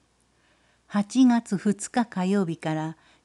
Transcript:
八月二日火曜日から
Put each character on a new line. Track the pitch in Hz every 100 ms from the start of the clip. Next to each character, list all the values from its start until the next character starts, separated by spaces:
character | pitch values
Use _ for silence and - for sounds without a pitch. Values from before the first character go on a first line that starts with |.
| _ _ _ _ _ _ _ _ _
八 | 208 202 254 254
月 | 233 233 190
二 | 214 196 -
日 | 247 233
火 | 190 185
曜 | 202 170
日 | 160
か | 160
ら | 156 160 - _ _